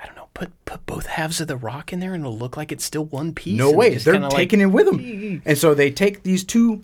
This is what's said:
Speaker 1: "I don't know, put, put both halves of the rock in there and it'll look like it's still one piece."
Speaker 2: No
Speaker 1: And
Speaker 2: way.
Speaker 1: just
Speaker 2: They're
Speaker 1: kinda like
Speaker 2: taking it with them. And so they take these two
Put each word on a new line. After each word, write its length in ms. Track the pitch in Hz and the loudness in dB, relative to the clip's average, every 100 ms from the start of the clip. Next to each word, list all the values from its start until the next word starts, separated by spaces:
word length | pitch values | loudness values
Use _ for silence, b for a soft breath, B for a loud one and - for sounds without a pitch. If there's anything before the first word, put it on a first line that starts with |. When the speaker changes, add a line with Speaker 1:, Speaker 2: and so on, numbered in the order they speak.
Speaker 1:
"I 40 | - | -20
don't 100 | - | -20
know, 140 | - | -18
put, 160 | - 180 _ - | -12 -12 _ -18
put 200 | - - | -14 -12
both 200 | 156 - | -10 -8
halves 320 | - 160 165 | -6 -6 -6
of 60 | 160 | -6
the 100 | 131 | -6
rock 340 | 117 135 147 | -8 -10 -10
in 60 | 180 | -8
there 140 | 185 | -8
and 100 | 185 | -6
it'll 140 | 143 110 | -8 -8
look 180 | 123 151 | -10 -10
like 140 | 151 | -10
it's 140 | 147 - | -8 -8
still 180 | 151 156 | -8 -6
one 280 | 135 160 | -6 -6
piece." 240 | 160 165 107 | -8 -4 0
Speaker 2:
No 120 | 139 | 4
Speaker 1:
And 80 | 156 | 6
Speaker 2:
way. 160 | 233 | 6
Speaker 1:
just 120 | 123 135 | 4 2
Speaker 2:
They're 80 | - | 2
Speaker 1:
kinda 140 | 139 | 2
like 80 | 139 | 0
Speaker 2:
taking 240 | 135 208 | 2 4
it 60 | 196 | 4
with 180 | 202 392 | 6 4
them. 560 | 370 247 208 214 170 - | 2 -4 -10 -8 -6 0
And 120 | 147 | 2
so 160 | 165 147 | 4 4
they 160 | 143 | 2
take 320 | 139 196 196 | 2 -2 -2
these 200 | 185 185 | -2 -2
two 400 | - 233 233 208 | 0 2 2 0